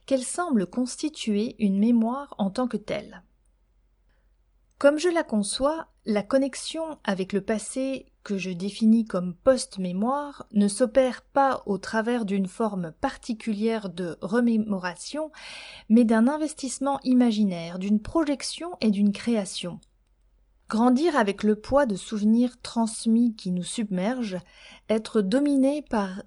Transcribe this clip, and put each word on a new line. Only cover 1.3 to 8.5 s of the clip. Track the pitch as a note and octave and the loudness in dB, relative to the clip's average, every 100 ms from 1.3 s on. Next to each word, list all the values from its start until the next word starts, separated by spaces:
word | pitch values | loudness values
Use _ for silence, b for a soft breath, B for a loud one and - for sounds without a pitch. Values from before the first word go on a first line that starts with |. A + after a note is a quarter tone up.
| G3+ A#3 - | -2 -2 0
une | G#3 G3 | 0 4
mémoire | A3 A#3 A3 C4 C#4+ - | 4 4 4 -2 -8 -4
en | G3 | -2
tant | G3 B3 | -2 -2
que | G#3+ | -4
telle. | - - - - - _ _ _ _ _ _ _ _ _ _ _ _ _ _ - | -6 -8 -8 -16 -20 _ _ _ _ _ _ _ _ _ _ _ _ _ _ 2
Comme | C#4 D4+ | 4 4
je | F4 | 2
la | E4+ | 0
conçois, | D4+ G#3+ G3 - C#4 D#4+ - _ - | 0 -2 -2 -2 -2 -2 -8 _ -2
la | G#3 | -2
connexion | G3+ C4+ C4+ - - D#4+ D#4+ D4 - | 2 0 0 -4 -10 -8 -8 -8 -6
avec | F#3+ F#3 | -4 -2
le | G3+ | -4
passé | G3 A3 - C4 C4 C4+ - _ | -2 -4 -4 -4 -4 -6 -10 _
que | - G3 | -6 -6
je | F3+ | -4